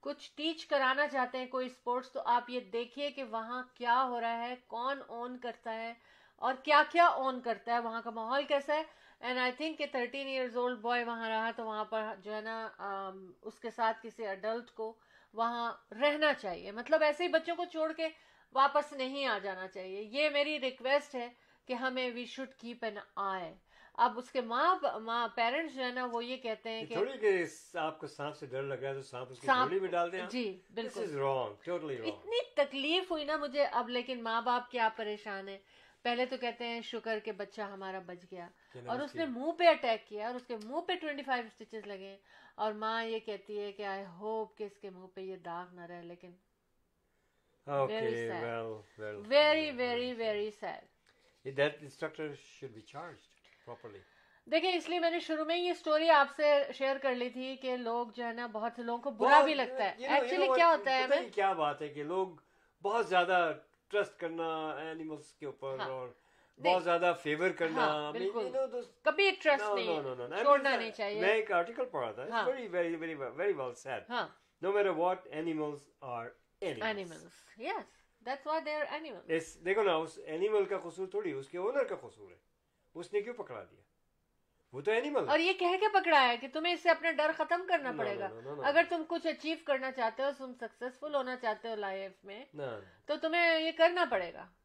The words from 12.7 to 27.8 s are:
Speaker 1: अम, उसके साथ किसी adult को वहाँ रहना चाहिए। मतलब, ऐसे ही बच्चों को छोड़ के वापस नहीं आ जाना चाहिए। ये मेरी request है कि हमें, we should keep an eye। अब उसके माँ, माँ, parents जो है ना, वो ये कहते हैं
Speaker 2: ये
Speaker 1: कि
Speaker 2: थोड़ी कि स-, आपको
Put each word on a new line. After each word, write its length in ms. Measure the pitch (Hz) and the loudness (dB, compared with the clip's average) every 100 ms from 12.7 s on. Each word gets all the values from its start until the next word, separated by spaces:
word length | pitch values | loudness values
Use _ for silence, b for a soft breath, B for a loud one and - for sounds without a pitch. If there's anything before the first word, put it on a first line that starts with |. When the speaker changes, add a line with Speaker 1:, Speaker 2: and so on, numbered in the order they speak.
| - | -8
Speaker 1:
अम, 540 | 196 196 196 190 185 - | -6 -6 -6 -10 -16 -14
उसके 280 | 214 - 240 | -16 -10 -10
साथ 220 | 220 226 | 0 0
किसी 300 | 226 226 214 | 0 -8 -8
adult 460 | 214 190 214 233 240 | -6 -4 -4 -4 -6
को 300 | - 220 226 b b b 214 | -8 -10 -10 b b b -2
वहाँ 520 | 226 240 233 - _ | 0 0 -4 -4 _
रहना 400 | 214 285 294 302 | 2 4 6 2
चाहिए। 380 | 277 208 175 185 | 2 -2 -8 -8
मतलब, 320 | 208 240 311 | -10 2 4
ऐसे 200 | 302 196 | 6 4
ही 60 | 349 | 2
बच्चों 260 | 320 330 339 | 2 2 -2
को 100 | 349 | -2
छोड़ 280 | 320 311 | 0 -2
के 140 | 320 320 311 b b b 262 | 0 -4 -6 b b b 4
वापस 340 | 269 285 294 | 6 6 0
नहीं 320 | 277 262 277 269 | -4 -6 -2 -2
आ 140 | 208 | -2
जाना 280 | 196 185 185 | -2 -6 -8
चाहिए। 340 | 196 185 196 | -10 -10 -8
ये 280 | 214 247 302 | -6 0 2
मेरी 280 | 285 294 302 | 2 0 0
request 580 | 262 254 240 285 277 254 | -4 -4 4 4 2 -8
है 200 | 240 240 b b _ | -8 -12 b b _
कि 60 | |
हमें, 420 | 247 262 254 254 233 | -2 -2 -2 -4 -4
we 100 | 240 - | -10 -8
should 220 | 262 - 233 | -10 -10 -14
keep 180 | 240 | -6
an 160 | 226 208 - - | -6 -8 -12 -4
eye। 320 | 196 190 170 - _ b b - | -2 -2 -6 -12 _ b b 2
अब 180 | 247 220 | 2 2
उसके 240 | 247 262 | -4 -4
माँ, 580 | 233 233 320 381 311 - | -2 2 4 4 2 -2
माँ, 280 | 220 233 226 | -2 -2 -2
parents 480 | 240 233 269 330 262 | 2 2 2 -4 -4
जो 60 | |
है 140 | 247 247 | -4 -2
ना, 100 | 247 | -4
वो 160 | 233 | -4
ये 160 | 240 254 | -4 -6
कहते 320 | 233 220 226 | -6 -6 -6
हैं 120 | 226 | -8
Speaker 2:
ये 60 | 226 | -4
Speaker 1:
कि 80 | 233 | -2
Speaker 2:
थोड़ी 220 | 220 262 | -2 2
कि 280 | 214 190 160 | 2 4 2
स-, 300 | - - | -6 -10
आपको 320 | 175 | -4